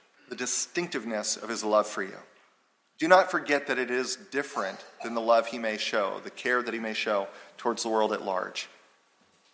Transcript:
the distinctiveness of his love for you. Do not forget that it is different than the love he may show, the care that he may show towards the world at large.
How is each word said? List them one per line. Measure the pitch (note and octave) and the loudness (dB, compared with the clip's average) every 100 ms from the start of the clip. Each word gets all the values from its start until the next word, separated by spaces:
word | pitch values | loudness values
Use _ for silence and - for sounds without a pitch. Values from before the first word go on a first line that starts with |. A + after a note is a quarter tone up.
| _ _ - | _ _ -14
the | - | -6
distinctiveness | - - - - F3 C#3+ A2+ G#2+ G#2 - | -2 -2 -2 -4 -4 -4 -4 -4 -2 -4
of | A2 | -4
his | A2+ | -4
love | G#2+ G#2+ G#2 | 4 4 4
for | - | -2
you. | F#2+ G2+ - - _ _ _ _ _ _ | -6 -8 -18 -20 _ _ _ _ _ _
Do | D#3+ | 6
not | F#3 F#3 | 6 6
forget | E3+ C#3 C#3+ C#3+ | 0 2 0 2
that | B2+ | -2
it | A#2+ | 0
is | B2 B2 - | 0 -2 -6
different | G2+ C3+ C#3 - G2 G2+ - - | -6 -6 -4 -4 -6 -6 -16 -10
than | A#2 A#2 | -4 -2
the | |
love | A2+ A2+ A2+ | 6 4 4
he | B2 | -4
may | A2+ G#2+ | -4 -2
show, | - A2+ G2 G2+ | -2 0 0 -2
the | G2+ | -10
care | - B2 B2 | -6 0 0
that | A#2+ | 0
he | A2+ | -4
may | A2+ | -4
show | G#2+ A2+ G#2 G2 - - - | -4 0 0 -2 -10 -20 -6
towards | A#2+ A2 | -4 -2
the | A#2 | 0
world | A2 G#2+ | 2 2
at | G#2 | 0
large. | G2+ F#2 F#2+ - - - _ _ _ _ _ _ _ | -2 -4 -4 -8 -12 -16 _ _ _ _ _ _ _